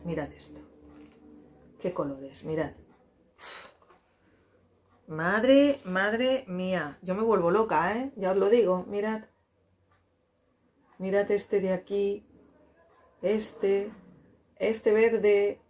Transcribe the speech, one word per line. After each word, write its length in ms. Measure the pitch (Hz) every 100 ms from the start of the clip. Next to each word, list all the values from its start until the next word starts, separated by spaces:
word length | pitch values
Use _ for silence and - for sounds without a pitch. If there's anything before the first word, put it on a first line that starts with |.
Mirad 280 | 175 156 143
esto. 260 | - - - - - - - - - - - - - - -
Qué 140 | 185
colores, 500 | 180 147 135 135 -
mirad. 300 | 156 156 151 - - _ _ _ _ _
Uf. 300 | - - - _ _ - _ _ _ _ _ _ _ _ _ _ -
Madre, 720 | 156 170 208 247 277 285 277 185
madre 580 | 185 202 226 254 262 262
mía. 520 | 180 185 185 147 143
Yo 140 | 180 185
me 80 |
vuelvo 260 | 226 202 170
loca, 460 | 202 220 160 175 226
¿eh? 160 | 269 220
Ya 140 | 185
os 60 | 196
lo 120 | 196
digo, 340 | 240 190 185 -
mirad. 360 | 202 214 220 214 _ _ _ _ _ _ _ _ _ _ _ _ _ _ _ _ _
Mirad 340 | 185 196 202
este 300 | 202 202 202
de 100 | 190
aquí. 540 | 180 - 202 202 202 - - _ _ _ _ _ _ _ _
Este. 680 | 185 214 214 - 196 196 208 - - - _ _ _ _
Este 340 | 196 220 226
verde. 720 | 214 226 226 202 202 202 -